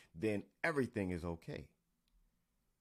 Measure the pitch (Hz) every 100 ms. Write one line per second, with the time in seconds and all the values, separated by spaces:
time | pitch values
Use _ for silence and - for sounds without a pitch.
0 | - 80 110 101 - _ 165 147 120 113
1 | 92 87 85 82 - 80 - _ _ _
2 | _ _ _ _ _ _ _ _